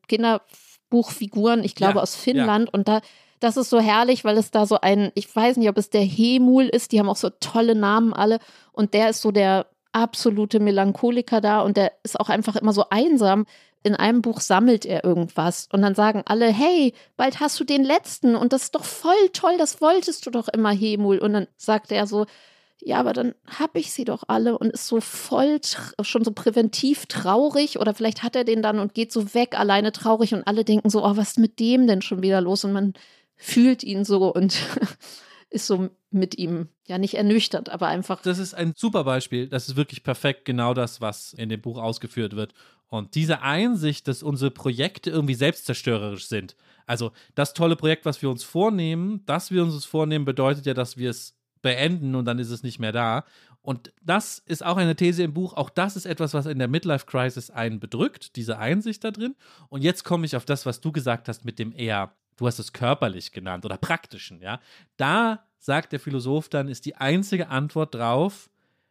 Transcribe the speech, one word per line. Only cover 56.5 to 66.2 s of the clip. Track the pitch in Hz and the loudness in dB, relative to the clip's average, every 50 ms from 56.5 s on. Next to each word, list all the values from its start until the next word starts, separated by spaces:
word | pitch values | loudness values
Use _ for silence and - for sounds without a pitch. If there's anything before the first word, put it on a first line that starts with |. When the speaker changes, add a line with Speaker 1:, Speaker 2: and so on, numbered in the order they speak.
| 151 131 | -4 -4
Speaker 2:
der | 127 120 | -2 -2
Midlife-Crisis | 139 170 - 180 147 135 - - - 131 127 127 - 131 120 - | -2 -2 -2 -2 -4 -4 -4 -6 -4 -4 -4 -4 -6 -8 -12 -12
einen | - 120 113 117 110 104 | -8 -6 -6 -6 -6 -8
bedrückt, | - 104 - 117 151 285 - - - - - 123 | -10 -8 -4 -2 -2 -2 -4 -8 -18 -16 -12 -10
diese | 117 113 110 107 | -8 -8 -8 -6
Einsicht | 107 120 165 202 214 226 214 - - | -4 -2 -2 -2 -2 -4 -6 -8 -8
da | 226 | -10
drin. | 208 202 226 254 277 _ _ _ _ _ _ _ | -8 -8 -8 -8 -10 _ _ _ _ _ _ _
Und | 143 139 | -6 -2
jetzt | 135 160 180 - - | -2 -2 -2 -2 -4
komme | - 175 170 165 | -4 -4 -4 -2
ich | 151 - 123 | -4 -6 -6
auf | - | -6
das, | - 143 135 - | -6 -6 -6 -6
was | 131 117 - | -8 -8 -6
du | - 160 151 | -6 -6 -6
gesagt | 160 123 127 117 117 - - | -4 -4 -4 -4 -4 -6 -10
hast | 113 - - | -12 -10 -12
mit | 120 113 - | -12 -10 -8
dem | 113 110 113 | -10 -10 -10
eher, | - 120 113 107 101 98 92 _ _ _ _ _ - | -8 -6 -4 -4 -4 -4 -6 _ _ _ _ _ -6
du | 123 123 | -4 -4
hast | 113 - | -4 -6
es | 107 - | -10 -14
körperlich | - - 127 120 139 - 131 110 92 90 - - - | -10 -4 -2 -2 -2 0 -2 -4 -6 -8 -14 -16 -16
genannt | 95 92 95 92 90 95 | -14 -12 -10 -10 -10 -10
oder | 107 95 - | -10 -10 -8
praktischen, | - - 165 165 - - - 98 - - 92 85 | -6 -4 -4 -6 -8 -12 -20 -20 -20 -20 -20 -16
ja. | 90 95 113 127 _ _ _ - _ _ _ | -14 -12 -12 -12 _ _ _ -20 _ _ _
Da | - 151 139 170 214 233 226 220 214 _ _ _ _ | -4 -2 0 0 0 0 -2 -4 -6 _ _ _ _
sagt | _ - 139 151 - - | _ -4 -4 -4 -4 -6
der | - 135 | -10 -12
Philosoph | - 151 139 131 | -8 -8 -8 -6